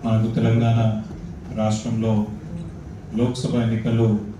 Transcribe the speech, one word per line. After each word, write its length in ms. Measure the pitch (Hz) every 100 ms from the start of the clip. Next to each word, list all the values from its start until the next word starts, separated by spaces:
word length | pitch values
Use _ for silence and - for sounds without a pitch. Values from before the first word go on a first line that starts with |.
| 117
మనకు 300 | 113 113 -
తెలంగాణ 640 | 113 117 117 117 117 107 - - - - - 110
రాష్ట్రంలో 720 | 107 107 120 110 113 107 104 - - 85 - - - - - 110
లోక్సభ 400 | 123 123 - 120
ఎన్నికలు 640 | 113 113 117 113 113 104 -